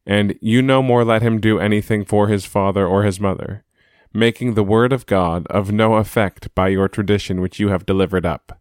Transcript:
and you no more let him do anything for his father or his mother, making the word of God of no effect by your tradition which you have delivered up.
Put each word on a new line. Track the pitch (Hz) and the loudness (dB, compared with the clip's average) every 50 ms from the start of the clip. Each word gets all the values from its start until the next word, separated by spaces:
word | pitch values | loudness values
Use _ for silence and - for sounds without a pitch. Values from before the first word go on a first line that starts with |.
| _ | _
and | - 98 104 104 101 - - | -2 0 0 0 0 -2 -4
you | - 110 110 127 131 | -2 0 2 2 2
no | 135 135 135 131 | 2 2 2 2
more | 127 120 120 120 | 2 2 2 2
let | 113 113 110 110 | 2 2 2 2
him | 117 113 110 | 0 0 0
do | 98 110 110 95 | 2 0 0 2
anything | 85 104 107 107 101 - 113 104 101 | 2 0 0 0 0 -2 -4 -4 -2
for | - - 104 104 | -2 0 0 2
his | 101 107 101 92 | 2 0 -2 -4
father | - - 104 98 98 92 98 98 | -4 -2 -2 0 0 0 0 0
or | 87 92 98 104 | 2 2 2 0
his | 104 92 92 | 0 -2 -2
mother, | 101 98 92 - - - 98 107 - _ _ _ _ _ _ _ _ _ _ | -4 -4 -4 -4 -8 -10 -12 -14 -16 _ _ _ _ _ _ _ _ _ _
making | 110 113 117 113 - 123 123 113 | 0 0 0 0 0 -4 -2 -2
the | 107 104 | -2 0
word | 95 107 113 120 123 135 | 2 2 2 2 2 0
of | 123 - | -2 -2
God | - - 95 90 87 85 90 80 | -2 0 0 0 0 -2 -4 -6
of | - - 98 101 98 | -2 -2 -2 -2 0
no | 104 104 110 110 113 | 0 0 2 2 2
effect | 110 110 - - 120 107 95 - - - - - | 2 0 0 -2 -2 -2 -2 -4 -8 -16 -8 -4
by | - 92 | -2 0
your | 95 98 95 98 95 | 0 2 2 0 0
tradition | - - 104 95 104 98 - - 98 92 | -2 -4 -2 0 0 -2 0 -4 -4 -4
which | 92 92 - - | -4 -6 -4 -2
you | 104 101 | -2 0
have | 98 90 - | 0 -2 -2
delivered | - 95 95 95 87 - 90 82 | -2 0 0 0 0 0 -2 -2
up. | 87 78 - - - - - | -2 -6 -6 -10 -18 -20 -20